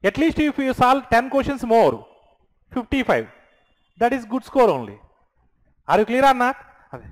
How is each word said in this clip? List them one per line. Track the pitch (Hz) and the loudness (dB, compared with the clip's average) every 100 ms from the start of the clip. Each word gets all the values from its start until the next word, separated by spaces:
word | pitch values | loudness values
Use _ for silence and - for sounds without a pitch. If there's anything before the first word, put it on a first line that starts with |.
| 190 | -2
At | 202 | 0
least | 320 - 302 | -2 0 -2
if | 277 269 | -2 -4
you | 247 | 0
solve | 247 269 247 | 2 2 2
ten | 233 254 277 | -2 0 -4
questions | 214 269 233 | -4 -6 0
more, | 226 170 113 - _ _ _ _ _ _ 262 | 4 4 0 -12 _ _ _ _ _ _ -10
fifty-five. | 226 277 247 143 110 _ _ _ _ _ _ _ | -4 -4 0 -2 -2 _ _ _ _ _ _ _
That | 233 269 | -2 -2
is | 220 | -6
good | 247 - | -8 -4
score | 269 226 143 | 2 2 2
only. | 110 104 _ _ _ _ _ _ _ _ - | -6 -16 _ _ _ _ _ _ _ _ -2
Are | 175 | 0
you | 214 | 0
clear | 247 269 | 2 2
or | 254 | 2
not? | 247 - - _ _ | 0 -4 -16 _ _
అదే. | 127 - | -20 -20